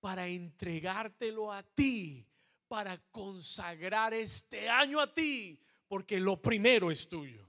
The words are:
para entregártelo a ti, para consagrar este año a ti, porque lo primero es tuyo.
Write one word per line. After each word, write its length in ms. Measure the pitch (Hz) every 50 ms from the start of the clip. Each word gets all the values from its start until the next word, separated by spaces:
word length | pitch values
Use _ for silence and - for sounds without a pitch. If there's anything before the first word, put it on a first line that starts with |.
para 260 | - 196 190 185 180
entregártelo 1300 | 180 180 180 175 170 147 _ - 180 165 160 156 185 185 202 226 220 - _ 240 226 220 220 214 208 202
a 100 | 196 196
ti, 640 | _ _ - 285 269 254 226 185 160 139 127 110 _ _ _ _ _ _ _ _
para 300 | _ 240 214 208 196 185 175 _ _
consagrar 1040 | _ 226 196 196 196 185 160 - - - 180 175 170 156 165 185 196 214 220 226 220
este 540 | 151 226 208 - - - _ - 214 208 226
año 300 | 233 254 285 277 277 302
a 140 | 294 285 -
ti, 480 | - 320 302 285 247 214 180 156 - _ _ _ _ _
porque 320 | _ 202 190 190 - 208 185
lo 220 | 185 196 196 -
primero 500 | - - 226 208 202 240 254 226 180 170
es 180 | 156 139 - -
tuyo. 380 | - 165 147 135 117 107 98